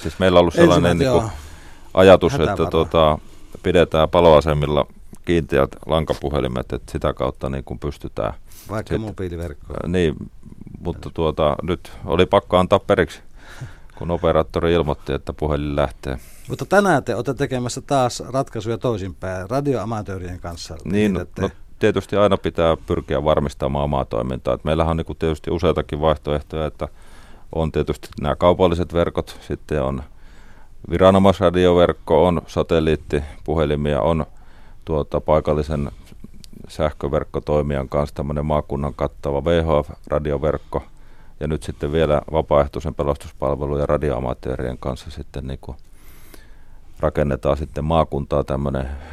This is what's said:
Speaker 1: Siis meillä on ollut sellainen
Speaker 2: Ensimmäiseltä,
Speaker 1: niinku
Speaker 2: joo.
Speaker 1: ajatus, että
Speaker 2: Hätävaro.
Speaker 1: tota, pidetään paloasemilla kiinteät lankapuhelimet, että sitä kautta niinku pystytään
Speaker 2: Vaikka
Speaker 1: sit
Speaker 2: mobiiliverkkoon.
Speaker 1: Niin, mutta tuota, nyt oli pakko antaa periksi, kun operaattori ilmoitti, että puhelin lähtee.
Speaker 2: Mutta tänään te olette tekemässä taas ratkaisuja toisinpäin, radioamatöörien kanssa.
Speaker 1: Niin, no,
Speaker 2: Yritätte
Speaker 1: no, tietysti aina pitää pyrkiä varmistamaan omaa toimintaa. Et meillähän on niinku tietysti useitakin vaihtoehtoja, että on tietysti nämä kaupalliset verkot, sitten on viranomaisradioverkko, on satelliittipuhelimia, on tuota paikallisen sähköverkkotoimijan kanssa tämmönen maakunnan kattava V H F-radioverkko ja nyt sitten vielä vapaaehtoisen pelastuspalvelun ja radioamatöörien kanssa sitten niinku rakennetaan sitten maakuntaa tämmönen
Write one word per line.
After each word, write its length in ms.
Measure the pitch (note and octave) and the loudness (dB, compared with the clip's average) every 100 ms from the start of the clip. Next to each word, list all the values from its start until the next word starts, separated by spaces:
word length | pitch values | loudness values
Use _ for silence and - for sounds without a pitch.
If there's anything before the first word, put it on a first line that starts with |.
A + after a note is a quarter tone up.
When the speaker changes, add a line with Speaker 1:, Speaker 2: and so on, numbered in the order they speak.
Speaker 1:
Siis 180 | E2 - | -8 0
meillä 180 | F#2+ F2 | 6 6
on 40 | |
ollut 120 | F2 | 6
sellainen 380 | A#2 E3+ F2 F2 | 6 6 8 4
Speaker 2:
Ensimmäiseltä, 340 | E2+ C3 B2 A2 | 4 4 2 0
Speaker 1:
niinku 120 | - | -6
Speaker 2:
joo. 540 | - - - - - | -14 -18 -18 -20 -2
Speaker 1:
ajatus, 400 | F#2+ F#2+ F2+ F2 | 6 10 10 8
että 160 | C#3 D#2 | 2 0
Speaker 2:
Hätävaro. 220 | G2+ E2 | 0 0
Speaker 1:
tota, 480 | E2 E2 E2+ D#2 D#2 - - - - | 0 2 4 4 2 -4 -20 -20 -4
pidetään 460 | F#2 E2+ E2 D#2+ D#2 | 2 4 4 4 4
paloasemilla 800 | F2+ E2+ D2+ D2 D2+ C#2+ D2 - - - - - | 6 8 8 6 2 0 0 -2 -8 -20 -10 -2
kiinteät 440 | E2+ C2+ C#2 C2+ - - | 0 2 0 0 -2 -2
lankapuhelimet, 880 | D#2 D2+ - C#2 C#2+ C2 B1 - | -2 0 -4 -2 -2 -2 -4 -6
että 180 | A#1+ - | -8 -8
sitä 220 | D2 D2 | -4 -4
kautta 360 | C2+ B1+ - C2+ | -2 -4 -4 -6
niinku 280 | C2+ - A#1+ | -6 -8 -8
pystytään 560 | D2 - - - G#1 - - - - | -8 -8 -10 -6 -6 -8 -14 -18 -10
Speaker 2:
Vaikka 240 | G#2+ G#2 | -10 -6
Speaker 1:
sit 80 | - | -6
Speaker 2:
mobiiliverkkoon. 880 | G#2+ F#2+ F#2 E2+ E2+ C#2+ - - - | -6 -8 -8 -8 -10 -12 -12 -8 -2
Speaker 1:
Niin, 240 | F2+ E2 - G#1+ - - - - - | 0 0 0 -8 -16 -18 -18 -16 -10
mutta 300 | E2+ D#2+ D2 | -8 -8 -8
tuota, 460 | - D#2+ D2 D#2 C#2 | -2 -2 2 0 0
nyt 280 | E2+ F2 - - C#2+ | -2 -4 -6 -12 -2
oli 200 | E2 F#2 | 2 4
pakko 320 | G2+ - F#2 | 2 4 2
antaa 220 | F#2 G2 | 4 2
periksi, 400 | - G2+ D#2 - - - - - A#2+ - - - | 4 2 2 -4 -20 -20 -20 -16 -16 -16 -20 -10
kun 140 | D#2+ | -6
operaattori 600 | E2+ E2 D#2 D#2 E2 E2 | 0 2 2 0 0 2
ilmoitti, 400 | E2+ D2 C#2 - | 2 0 -4 -6
että 200 | C2+ - | -6 -6
puhelin 420 | D2+ D2+ D2 D2 C#2+ | -6 -2 -2 -2 -2
lähtee. 420 | C#2 - C#2 B1+ - - - | -2 -4 -10 -10 -12 -18 -12
Speaker 2:
Mutta 160 | C#3+ C3 | -10 0
tänään 380 | F#3+ G3 C#3+ | 2 4 2
te 120 | A#2+ A2 | 0 -4
olette 180 | A#2+ | -4
tekemässä 480 | A#2+ C#3+ B2+ B2 - | -4 -4 -4 -6 -8
taas 380 | - C#3 B2 - | -2 0 0 -2
ratkaisuja 580 | D2+ B2+ C3+ A#2 G#2 A2 | -6 -6 -4 -6 -6 -4
toisinpäin, 720 | C3 G#2+ F#2+ E2+ F#2 F#2 F#2 | -4 -4 -6 -8 -8 -8 -6
radioamatöörien 880 | C3 C#3+ A#2+ G#2 A2 G2+ F#2+ F2+ F2+ | -4 -2 -2 -4 -6 -6 -8 -10 -10
kanssa. 380 | F2 E2+ - D#2+ | -10 -12 -12 -10
Speaker 1:
Niin, 300 | - G2+ G#2+ | -4 0 2
no, 60 | F2+ | 0
Speaker 2:
Yritätte 220 | - - | -6 -6
Speaker 1:
no, 80 | F#2+ - - - | -6 -6 -16 0
tietysti 360 | A2 G2 - G2+ | 0 0 0 2
aina 220 | G#2 F#2+ | 4 2
pitää 400 | E2 D#2+ E2 D#2 | 0 2 2 2
pyrkiä 460 | - E2 C#2+ C#2+ | -2 -4 -2 0
varmistamaan 600 | D2 D2+ C#2+ - C#2 C#2+ C#2+ | 2 0 -2 -4 -4 -2 -2
omaa 200 | C#2 B1+ | -2 -2
toimintaa. 480 | A#1 B1 B1+ B1 | -4 -4 -4 -4
Et 100 | B1 | -2
meillähän 280 | - D#2+ D#2+ | 0 0 0
on 60 | E2 | 0
niinku 180 | D#2+ D#2 | -4 -4
tietysti 360 | E2 D#2 - | -4 -4 -4
useitakin 500 | E2 E2+ D#2 D2 D2 | 0 2 0 -2 0
vaihtoehtoja, 640 | D#2 D2 - D2 - D#2 D2+ | 2 0 -2 -4 -4 -6 -6
että 220 | - D#2 - - - - - - | -6 -10 -10 -20 -20 -20 -20 -8
on 200 | D#2+ D#2+ | -4 -2
tietysti 380 | D2+ D2 D2+ - - | 0 -2 -4 -10 -6
nämä 140 | C#2+ C#2 | -4 2
kaupalliset 580 | F2 F2 F2+ E2+ E2 | 4 4 4 2 0
verkot, 460 | E2+ E2 E2+ - - - | 0 0 -2 -6 -10 -10
sitten 360 | D2 - D2+ | -10 -4 -2
on 200 | C2 C2+ B1+ - - - - - - - - | -2 -4 -10 -18 -20 -20 -20 -20 -20 -18 -6
viranomaisradioverkko, 1400 | E2 F#2 G2 G2 F2+ F2+ F2 F2+ F2 E2 D#2 - D#2 F2+ | 6 8 8 6 6 2 4 6 6 4 2 2 4 6
on 140 | E2 - | 2 -2
satelliittipuhelimia, 1500 | - D2+ E2 D#2 D2+ - D2 C#2+ - - D#2 D2 D2 D2 C#2+ | -4 2 2 4 0 0 -4 -4 -8 -4 0 0 0 0 0
on 240 | C#2+ E2 D2 - - - - - - | 2 0 -2 -10 -20 -20 -20 -14 -4
tuota 360 | D#2 C#2+ D2 | -2 0 -2
paikallisen 720 | D2+ D#2 D2+ D2+ D2 D2+ C#2 - - - - - - - - | 2 2 4 0 0 -4 -4 -8 -18 -18 -18 -18 -18 -18 -14
sähköverkkotoimijan 1200 | - D#2 - D2+ C#2+ C2+ D2 - D2+ C#2+ C#2 C2+ | -2 -2 -2 -2 -2 -2 -6 -2 0 0 -2 -2
kanssa 260 | D2 D2 - | -2 -2 -4
tämmönen 300 | C#2+ D2 D2+ | -6 -4 0
maakunnan 480 | D2+ - C#2+ C#2+ | -2 -2 -4 -6
kattava 520 | C#2 D2 - C#2+ C#2 D2+ | -4 -6 -4 -4 -2 0
V 180 | E2+ | 2
H 220 | D#2+ D2 D2 | 2 2 0
F-radioverkko 1000 | - - D2 D2 C#2 D2+ C#2+ - C2 - - - - - - | -8 -4 -4 -2 -2 -2 -4 -6 -8 -8 -16 -20 -20 -20 -8
ja 80 | D2+ | -4
nyt 160 | D2+ | -4
sitten 280 | - - D2+ | -6 -8 -2
vielä 300 | D#2 D2+ D2 - | 0 2 0 0
vapaaehtoisen 640 | D#2 D2 D2 C#2+ - D2 - | -2 2 2 2 -2 -6 -4
pelastuspalvelun 840 | C#2+ D2 - - C2+ C#2 C#2+ C#2+ | -2 -4 -8 -6 -4 -2 -4 -2
ja 60 | C#2+ | 0
radioamatöörien 920 | D2 D2 B1 B1+ B1 C2 B1+ B1+ B1 | 0 0 -2 -4 -6 -6 -6 -6 -6
kanssa 340 | - B1+ - | -8 -8 -10
sitten 360 | D2 C#2+ C#2 C2 | -14 -12 -10 -10
niinku 280 | C2+ - C2+ - - - - - - - - - - - - | -10 -12 -16 -18 -20 -20 -20 -20 -20 -20 -20 -20 -20 -20 -4
rakennetaan 580 | D#2 D#2 C#2+ C2 C#2+ C#2+ | -2 0 0 0 0 -2
sitten 260 | D2+ - | -4 -4
maakuntaa 600 | D2+ E2 D2+ C#2+ C#2+ D2 | 0 2 0 -2 -2 -2
tämmönen 460 | C#2 C2+ C#2+ C2+ C2+ C#2 - | -2 -4 -4 -4 -6 -10 -10